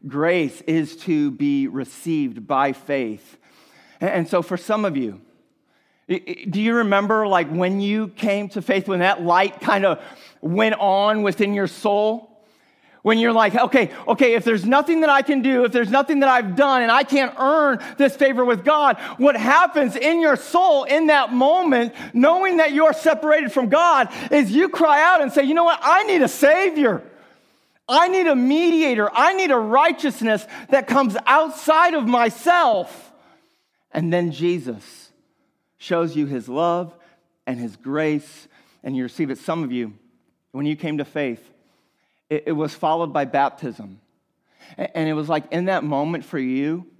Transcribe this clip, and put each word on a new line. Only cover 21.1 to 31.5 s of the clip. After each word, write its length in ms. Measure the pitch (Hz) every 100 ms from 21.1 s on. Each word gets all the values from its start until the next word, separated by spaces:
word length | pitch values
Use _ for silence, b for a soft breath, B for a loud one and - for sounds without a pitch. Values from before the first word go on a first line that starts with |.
| 294 233
moment, 640 | 247 269 359 349 254 233 B B
knowing 440 | 233 277 359 381 339
that 160 | 311
you're 200 | 294 311
separated 580 | 311 330 311 302 311 269
from 180 | - 240
God, 400 | 294 349 285 226 B B
is 220 | 294 220
you 180 | 240 370
cry 320 | - 320 294
out 200 | 330 359
and 100 | 277
say, 120 | 294
"You 120 | 277 320
know 80 |
what? 160 | 339 320
I 220 | 269 359
need 180 | 427 359
a 60 | 262
Savior. 760 | - 285 339 381 302 262 180 - b b b b b b b -
I 200 | 269 359
need 180 | 381 339
a 100 | 269
mediator. 760 | 247 302 349 330 302 233 208
I 200 | 220 302
need 180 | 381 370
a 60 | 254
righteousness 880 | 214 254 330 262 294 - 220 214 - B B
that 160 | 269 269
comes 280 | 254 254 196 -
outside 680 | 285 320